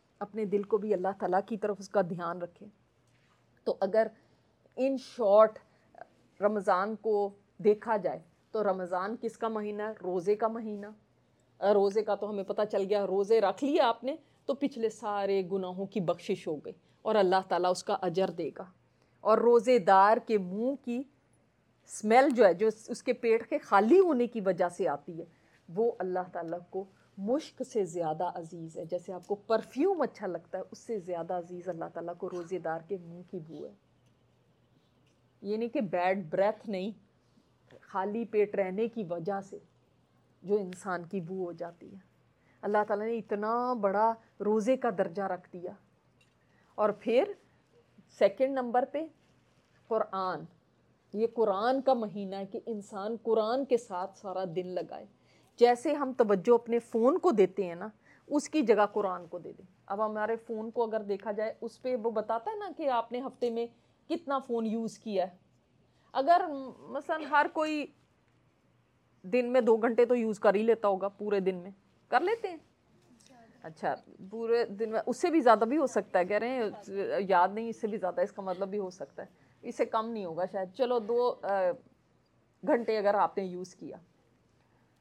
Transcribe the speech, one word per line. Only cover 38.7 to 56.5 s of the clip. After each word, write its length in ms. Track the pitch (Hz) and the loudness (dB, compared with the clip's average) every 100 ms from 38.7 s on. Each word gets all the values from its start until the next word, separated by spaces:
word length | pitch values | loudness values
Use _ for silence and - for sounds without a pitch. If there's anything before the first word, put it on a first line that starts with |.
| 190 226 | -2 -4
की 140 | 233 170 | -4 -6
वजह 360 | 170 170 196 | -6 -4 -6
से 180 | 196 - _ _ _ _ _ _ _ _ | -8 -18 _ _ _ _ _ _ _ _
जो 140 | 180 208 | -2 0
इंसान 460 | 185 180 196 175 165 | -2 -8 -6 -6 -4
की 160 | 196 | -8
बू 220 | 165 190 175 | -6 -6 -6
हो 60 | 170 | -8
जाती 320 | 170 170 - | -12 -12 -20
है। 140 | 196 _ _ _ _ _ _ | -20 _ _ _ _ _ _
अल्लाह 200 | 202 214 208 | 0 2 2
ताला 200 | 208 220 | 0 -2
ने 100 | 233 | -4
इतना 580 | - 208 214 240 247 240 | -4 -4 -2 -2 0 0
बड़ा 340 | 202 196 226 226 _ - | 0 4 2 0 _ -6
रोज़े 340 | 208 220 208 262 | 0 2 2 2
का 140 | 240 | 0
दर्जा 340 | 196 180 202 190 | 0 -2 -2 -4
रख 220 | 180 - | -4 -8
दिया। 240 | 180 180 202 _ _ _ _ _ _ _ _ _ - | -14 -14 -14 _ _ _ _ _ _ _ _ _ 0
और 140 | 214 202 | 2 2
फिर 320 | - 240 403 392 _ _ _ _ _ _ _ - | 2 4 2 -4 _ _ _ _ _ _ _ 2
second 360 | 196 196 262 269 | 2 4 0 0
number 300 | 240 247 269 | 0 0 0
पे 140 | 285 320 _ _ _ _ _ _ _ - | -4 -8 _ _ _ _ _ _ _ -4
कुरान। 580 | 220 - 190 185 151 160 _ _ _ _ _ _ | -2 -2 -4 -4 -6 -10 _ _ _ _ _ _
ये 140 | 208 226 | -4 -2
कुरान 500 | 233 220 190 240 269 | 0 0 2 2 2
का 120 | 262 240 | 2 2
महीना 420 | 208 202 190 196 | 0 -8 -8 -8
है 80 | 196 | -8
कि 140 | - - | -10 -8
इंसान 480 | 208 196 208 208 233 | -10 -10 -10 -8 -6
कुरान 440 | 233 220 214 262 277 | 0 2 2 -2 0
के 120 | 233 | -2
साथ 360 | - 180 196 - | -2 -8 -8 -10
सारा 280 | 196 180 185 | -10 -6 -6
दिन 200 | 170 180 | -6 -6
लगाए। 360 | 180 - - - _ _ _ _ - | -8 -8 -14 -16 _ _ _ _ 4
जैसे 340 | 240 240 330 311 | 4 4 0 -2
हम 180 | 262 254 | -4 2
तवज्जो 420 | 214 196 240 | 2 4 4